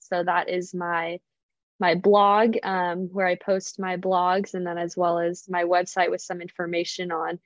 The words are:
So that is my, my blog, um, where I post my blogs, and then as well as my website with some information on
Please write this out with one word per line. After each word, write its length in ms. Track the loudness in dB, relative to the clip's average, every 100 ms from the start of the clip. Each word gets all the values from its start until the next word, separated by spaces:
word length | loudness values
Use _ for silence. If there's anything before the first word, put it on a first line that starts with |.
So 220 | -6 -2
that 260 | 0 0 -2
is 260 | -4 -6
my, 460 | -6 -4 -2 -4 -8 -14 _ _ _ _ _
my 140 | 2
blog, 640 | 4 6 6 8 6 4 2
um, 460 | -2 -2 -2 -4 -6
where 140 | -2 0
I 80 | 0
post 420 | 0 -2 -2 -8
my 160 | -6 -4
blogs, 580 | 0 2 2 0 -2
and 120 | -6 -4
then 120 | -4
as 180 | -4 0
well 220 | 0 2
as 300 | -2 -4 -4
my 160 | -2
website 460 | 2 2 0 0 0
with 100 | -2
some 200 | -6 -10
information 720 | -10 -8 -4 -4 -4 -6 -6
on 260 | -4 -4 -8